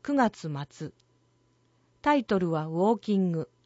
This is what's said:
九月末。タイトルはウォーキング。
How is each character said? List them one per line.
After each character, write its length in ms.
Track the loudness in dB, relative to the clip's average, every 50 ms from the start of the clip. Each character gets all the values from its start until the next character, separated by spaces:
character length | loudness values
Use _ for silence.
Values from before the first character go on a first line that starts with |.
九 120 | -6 -2 0
月 360 | 0 0 0 -2 -6 -10 -10 -8 -8 -10 -12
末。 220 | -14 -14 -14 -14 -14 _ _ _ _ _ _ _ _ _ _ _ _ _ _ _ _ _ _ _ _ _
タ 120 | 0 2 2
イ 100 | 2 2
ト 140 | 2 0 0
ル 120 | 2 0
は 160 | 0 -2 -2
ウ 60 | -4
ォ 240 | 0 2 2 2 2
ー 40 | 0
キ 160 | 0 0 0
ン 160 | 2 2 2
グ。 180 | 0 -2 -6 -8 _ _ _